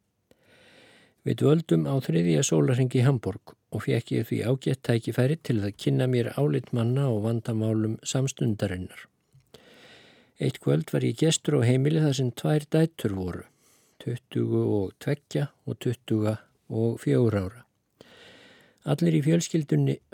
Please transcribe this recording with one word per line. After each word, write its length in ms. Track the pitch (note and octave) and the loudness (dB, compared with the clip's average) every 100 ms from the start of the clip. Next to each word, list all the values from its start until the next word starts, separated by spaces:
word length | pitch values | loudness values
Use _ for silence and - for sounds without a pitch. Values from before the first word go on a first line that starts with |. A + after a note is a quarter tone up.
| _ _ _ _ _ _ - - - - _ _ - | _ _ _ _ _ _ -20 -20 -20 -20 _ _ -4
Við 140 | A#2+ | 2
dvöldum 480 | B2+ D#3+ D#3+ E3 D3+ | 4 4 2 0 0
á 80 | C3+ | -2
þriðja 460 | B2+ E3 F3 D#3 C#3 | 0 0 2 2 2
sólarhring 480 | D#3+ C#3+ B2+ C3 | 2 2 2 0
í 80 | C3 | 2
Hamborg 540 | B2 C3 - F#2+ - - _ | 2 2 -2 -8 -12 -20 _
og 80 | A#2 A#2+ | -8 -2
fékk 240 | B2 - | -2 -2
ég 140 | B2 A#2 | -4 -2
því 100 | A#2 G#2 | -2 -2
ágætt 380 | C3 - C3+ - | -2 -2 -2 0
tækifæri 520 | A#2 - A#2 B2+ D#3 | 0 0 0 0 0
til 140 | - A#2+ | -2 -2
að 100 | G2+ - | -2 -4
kynna 240 | - C3+ B2+ | -2 0 2
mér 240 | B2 A#2 - | 0 0 0
álit 320 | D3 C#3+ - | 0 0 -2
manna 380 | A#2+ A#2 B2+ C#3 | -2 0 0 0
og 140 | G#2+ | 0
vandamálum 720 | A2 A#2 A2 A2+ A2 A2 A2 A2+ - | 0 -2 -2 -2 0 0 -2 -4 -4
samstundarinnar. 1040 | C3+ C3 - C3 G#2 G2+ F#2 F#2 - - _ _ _ _ - - - - - - - _ - | -2 -2 -2 -2 -2 -2 -4 -10 -14 -20 _ _ _ _ -20 -20 -20 -20 -20 -20 -20 _ -6
Eitt 240 | C#3 - | -4 -2
kvöld 320 | - D3 D#3 | 0 0 0
var 80 | D3 | -2
ég 160 | B2+ A#2+ | -2 0
gestur 400 | D#3 D#3+ - D3 | 0 0 0 2
á 80 | A#2+ | 4
heimili 340 | B2+ C#3 D#3+ D#3 | 4 2 2 0
þar 80 | C3 | 0
sem 140 | B2+ | -2
tvær 380 | - D#3 D3+ D3 | -2 0 0 0
dætur 460 | D#3+ D#3+ - A2+ G2 | 2 2 0 -4 -4
voru, 240 | F#2 F2+ - _ _ _ _ - | -6 -8 -12 _ _ _ _ -14
tuttugu 640 | - B2 - B2 A2+ A2+ A2+ G#2+ | -10 -10 -6 -4 0 0 0 0
og 160 | F#2 - | -2 -6
tveggja 480 | - C#3+ - D3 D3 _ - | -4 -4 -4 -4 -4 _ -10
og 160 | A#2 | -6
tuttugu 540 | B2+ A#2 - A2 G#2+ A2 - _ - | -4 -4 -2 0 0 -2 -8 _ -8
og 300 | A2+ A2+ A#2 | -2 -2 -2
fjögurra 400 | - C3+ A#2+ G#2 F#2 | 0 2 4 2 -2
ára. 160 | - - _ _ _ - - - - - - _ _ - | -8 -20 _ _ _ -20 -20 -20 -20 -20 -20 _ _ -4
Allir 320 | D3 E3+ D#3+ | 0 2 2
í 60 | C#3+ | 2
fjölskyldunni 720 | E3+ E3 E3+ C#3+ D3+ C#3 C#3 _ | 2 0 -2 0 0 0 -2 _